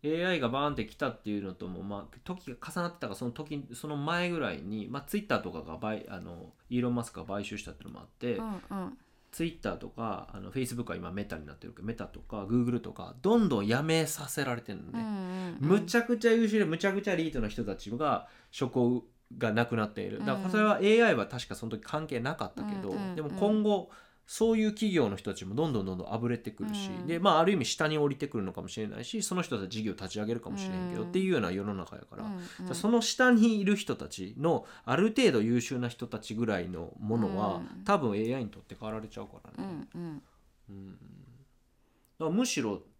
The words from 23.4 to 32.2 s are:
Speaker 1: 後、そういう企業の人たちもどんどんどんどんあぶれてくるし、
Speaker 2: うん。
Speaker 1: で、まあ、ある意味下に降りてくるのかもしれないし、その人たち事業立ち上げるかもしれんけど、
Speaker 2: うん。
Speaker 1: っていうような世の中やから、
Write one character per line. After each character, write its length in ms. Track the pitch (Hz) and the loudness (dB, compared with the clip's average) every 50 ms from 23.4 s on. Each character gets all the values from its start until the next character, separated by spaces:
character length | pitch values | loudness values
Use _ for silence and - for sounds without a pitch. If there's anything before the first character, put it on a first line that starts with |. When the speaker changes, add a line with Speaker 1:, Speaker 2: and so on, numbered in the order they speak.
| 202 208 214 214 | 2 4 4 4
Speaker 1:
後、 280 | 208 214 208 190 175 - - - - _ _ _ _ | 4 4 2 2 0 -6 -16 -20 -20 _ _ _ _
そ 260 | - - - 220 226 | -14 0 2 4 4
う 60 | 226 220 | 6 6
い 60 | 214 | 4
う 80 | 214 | 2
企 220 | 214 - 220 214 185 | 2 2 0 4 4
業 160 | 165 127 104 | 4 4 4
の 60 | 98 | 2
人 140 | 95 - 107 | -2 -4 -6
た 60 | 92 | -6
ち 80 | - 95 | -6 -6
も 100 | 92 101 | -4 0
ど 140 | 127 160 160 | 0 0 2
ん 60 | 131 | 2
ど 80 | 107 | 0
ん 40 | 95 | 0
ど 100 | 95 92 | -2 -4
ん 20 | 90 | -4
ど 60 | - | -4
ん 100 | - 107 | -4 -4
あ 20 | |
ぶ 140 | 113 117 120 | -2 0 0
れ 80 | 120 117 | -2 -2
て 120 | - 107 | -4 -10
く 140 | 107 - - | -8 -6 -6
る 100 | - - | -6 -4
し、 140 | 202 196 190 | -4 -6 -6
Speaker 2:
う 140 | - 180 | -6 -6
ん。 40 | 180 | -4
Speaker 1:
で、 120 | - 170 170 | -2 -2 4
ま 140 | 180 202 | 6 8
あ、 80 | 165 156 | 8 8
あ 40 | 165 | 8
る 80 | 185 | 6
意 40 | 208 | 6
味 100 | 175 120 | 4 2
下 220 | - - - 160 151 | 0 0 2 2 2
に 100 | 156 151 | 4 4
降 100 | 147 143 | 4 2
り 80 | 139 | 2
て 100 | 139 151 | 0 -4
く 120 | 143 - 113 | -4 -2 -2
る 60 | 98 | -2
の 100 | 95 90 | -2 -4
か 80 | - | -6
も 60 | 90 92 | -8 -8
し 120 | - - | -6 -6
れ 60 | 107 | -6
な 120 | 104 104 110 | -6 -6 -8
い 60 | 120 | -10
し、 180 | - - 226 | -6 -4 -4
そ 120 | - - 180 | -2 -2 -2
の 80 | 180 | -2
人 160 | 170 - 135 104 | -2 -2 -4 -4
た 100 | 95 92 | -4 -4
ち 20 | |
事 100 | 104 110 | -4 -4
業 100 | 110 107 | -4 -4
立 160 | 87 - 98 92 | -4 -4 -6 -6
ち 100 | - 104 | -4 -4
上 60 | 107 | -2
げ 80 | 110 | -2
る 80 | 117 117 | -2 -4
か 80 | 117 - | -4 -8
も 80 | - | -8
し 100 | 196 - | -6 -6
れ 80 | 190 185 | -6 -4
ん 140 | - 180 180 | -4 -4 -4
け 80 | 175 | -4
ど、 60 | 175 | -4
Speaker 2:
う 20 | 175 | -6
ん。 40 | 175 | 0
Speaker 1:
っ 20 | |
て 80 | 175 190 | 0 2
い 60 | 190 | 2
う 20 | |
よ 120 | 190 180 135 | 4 4 2
う 20 | |
な 80 | 104 85 | 2 2
世 120 | 90 98 | 0 -2
の 120 | 98 104 101 | -2 -2 -4
中 220 | 95 85 - - | -4 -6 -8 -12
や 60 | - | -16
か 140 | - _ - | -16 _ -12
ら、 80 | - | -10